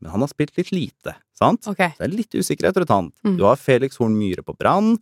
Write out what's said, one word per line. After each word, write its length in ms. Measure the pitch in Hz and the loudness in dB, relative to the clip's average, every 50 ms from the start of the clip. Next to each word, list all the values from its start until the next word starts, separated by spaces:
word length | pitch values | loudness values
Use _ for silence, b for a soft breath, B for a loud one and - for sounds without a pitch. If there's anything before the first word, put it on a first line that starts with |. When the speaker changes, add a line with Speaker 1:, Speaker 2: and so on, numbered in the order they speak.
Speaker 1:
men 100 | - 82 | -14 -8
han 80 | 85 101 | -4 -4
har 80 | 131 147 | -4 -4
spilt 240 | - - 151 147 _ | -2 -6 -6 -4 _
litt 140 | - 180 - | -8 -6 -4
lite, 440 | 190 180 131 - _ _ _ - - - _ _ _ | -4 -6 -6 -8 _ _ _ -14 -14 -14 _ _ _
sant? 320 | _ - 131 202 - - | _ 2 2 2 0 -4
Speaker 2:
Ok. 100 | 214 196 | -10 -2
Speaker 1:
Så 200 | - 190 165 147 | -2 -2 -2 -2
det 120 | _ 82 131 | _ -6 -4
er 80 | 180 | -4
litt 140 | 226 214 _ - | -4 -6 _ -4
usikkerhet 440 | 202 185 - - - - 175 190 | -6 -4 -4 -4 0 0 0 2
rundt 120 | 190 175 - | 0 2 2
han. 220 | 110 98 87 76 _ _ - | 2 0 0 -4 _ _ -4
Speaker 2:
Mm. 120 | 214 190 | -2 0
Speaker 1:
Du 60 | 170 95 | 4 4
har 100 | 101 127 | 4 4
Felix 400 | - - - 131 120 131 135 - | 2 2 2 2 2 2 -2 -2
Horn 160 | - 120 110 110 | -2 0 0 2
Myhre 240 | 107 104 95 90 - - | 0 0 -2 -4 -6 -8
på 120 | - - | -14 -12
Brann, 400 | _ - 107 156 190 214 220 233 220 | _ 0 2 2 4 4 2 2 0